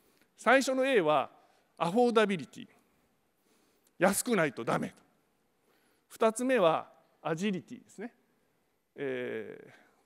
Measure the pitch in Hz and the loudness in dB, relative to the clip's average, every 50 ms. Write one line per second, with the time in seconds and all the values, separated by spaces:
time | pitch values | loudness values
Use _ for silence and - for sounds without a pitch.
0 | _ _ _ _ _ _ _ - - 214 247 269 254 277 262 262 254 269 269 214 | _ _ _ _ _ _ _ -4 2 4 4 4 4 2 0 0 0 2 2 2
1 | 170 151 151 139 117 - - - _ _ _ _ _ _ _ - 160 170 175 233 | 4 4 2 2 0 -2 -8 -18 _ _ _ _ _ _ _ -6 -4 0 2 2
2 | 247 240 226 226 214 196 202 170 131 - - - - - _ _ _ _ _ _ | 2 4 4 4 2 2 0 -4 -6 -10 -14 -18 -20 -20 _ _ _ _ _ _
3 | _ _ _ _ _ _ _ _ _ _ _ _ _ _ _ _ _ _ _ - | _ _ _ _ _ _ _ _ _ _ _ _ _ _ _ _ _ _ _ 0
4 | 165 190 202 - - 254 240 190 160 147 117 - 117 123 156 165 - - - _ | 0 2 2 0 -2 0 0 0 0 0 -2 -4 -4 -4 -2 -2 -4 -6 -10 _
5 | _ _ _ _ _ _ _ _ _ _ _ _ _ _ _ _ _ _ _ _ | _ _ _ _ _ _ _ _ _ _ _ _ _ _ _ _ _ _ _ _
6 | _ _ - - 233 220 220 - 247 262 262 240 185 165 156 127 113 - - _ | _ _ -6 -2 0 0 0 0 -2 0 2 4 4 4 2 2 -2 -8 -16 _
7 | _ _ _ _ - 151 165 160 190 214 196 139 - - 127 - - _ - - | _ _ _ _ -8 -6 -6 -4 -4 -4 -4 -6 -8 -12 -18 -20 -20 _ -18 -16
8 | 196 240 - _ _ _ _ _ _ _ _ _ _ _ _ _ _ _ _ - | -16 -16 -16 _ _ _ _ _ _ _ _ _ _ _ _ _ _ _ _ -10
9 | 143 135 131 127 123 120 113 113 104 101 92 - - - - - _ _ _ _ | -8 -8 -6 -6 -6 -8 -8 -10 -10 -12 -14 -18 -20 -20 -20 -20 _ _ _ _
10 | _ | _